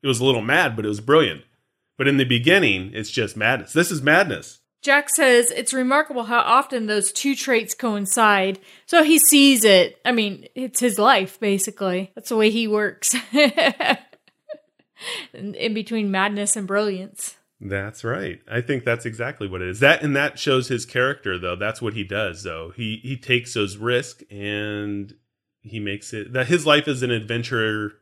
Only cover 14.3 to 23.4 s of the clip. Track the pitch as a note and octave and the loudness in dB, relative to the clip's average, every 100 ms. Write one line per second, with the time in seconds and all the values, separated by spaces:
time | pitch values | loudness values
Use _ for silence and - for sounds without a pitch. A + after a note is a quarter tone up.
14.3 | _ _ D5+ _ _ _ _ - - - | _ _ -18 _ _ _ _ -12 -12 -14
15.3 | - G3 - - A3 G#3+ A3+ G#3 F#3+ G3+ | -14 -14 -6 -4 -4 -4 -4 -2 -2 -2
16.3 | G3+ G3+ A3 F#3+ G3 G#3+ F#3+ F#3+ - - | -2 -4 -4 -2 -2 -2 -4 -10 -14 -14
17.3 | - _ _ G#2 G2 G2+ - A2+ F#2+ G2 | -16 _ _ -8 -6 -6 -8 -6 -6 -8
18.3 | F2 _ A#2 A#2+ C#3 A#2 A#2 A#2+ A2 A#2+ | -12 _ -8 -4 -4 -2 -4 -4 -8 -10
19.3 | D3 G2+ F#2 F2+ G2+ C#3 C3+ D3 C#3 D3 | -8 -8 -6 -8 2 4 4 2 0 -2
20.3 | - - C3 B2+ B2 A#2 B2+ B2+ C#3+ G#2 | -4 0 0 0 -6 -4 -2 -2 -2 -6
21.3 | F2+ F2+ F2+ G#2 A2+ A2+ A2 F#2 G2+ G#2 | -6 -6 -6 -6 -6 -8 -8 -6 -6 -6
22.3 | D#2+ G2 E2 E2 F2+ A2+ A2 B2 C3 - | -8 -12 -12 -12 -10 -10 -10 -10 -12 -2
23.3 | B2 | -2